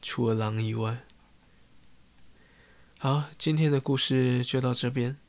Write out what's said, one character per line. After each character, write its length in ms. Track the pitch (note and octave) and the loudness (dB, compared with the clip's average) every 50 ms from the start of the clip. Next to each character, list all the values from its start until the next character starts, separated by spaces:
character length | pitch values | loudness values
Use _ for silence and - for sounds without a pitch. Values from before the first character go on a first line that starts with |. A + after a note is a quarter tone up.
| - | -10
除 260 | - - - A#2+ A2+ | -8 -4 -2 0 0
了 60 | A2+ | 2
狼 280 | A2 A2 G#2+ G#2+ A2 A2 | 0 0 -2 -2 -2 -2
以 120 | A2 A2 | -2 -2
外。 300 | A2+ A2+ A2 A2+ A#2+ - - - - - - - - - - - - - - - - - - - - - - - - - - - - - - - - - - - - - - - - | -2 -2 -4 -4 -6 -10 -18 -20 -20 -20 -20 -20 -20 -20 -20 -20 -20 -20 -20 -20 -20 -20 -20 -20 -20 -20 -20 -20 -20 -20 -20 -20 -20 -20 -20 -20 -20 -20 -20 -20 -20 -20 -20 -20 -4
好， 280 | - C#3 C3+ D3 D3 - - - | -2 0 0 0 0 -4 -8 -6
今 180 | - D#3+ D#3 | -2 -2 2
天 140 | D#3 D#3+ D3+ | 2 4 4
的 100 | C#3+ C3+ | 2 2
故 160 | C3 - C#3 | 2 0 0
事 480 | C3 - - C3+ C3 B2+ B2+ B2 B2 B2+ | 0 0 2 2 2 4 4 2 2 0
就 160 | - - C3 | 0 0 0
到 140 | B2+ B2+ B2 | 0 0 0
这 160 | A#2+ - B2 | 0 -2 -2
边。 260 | B2+ C#3 A#2+ A#2+ C3+ - - | -2 0 -2 -2 -4 -8 -12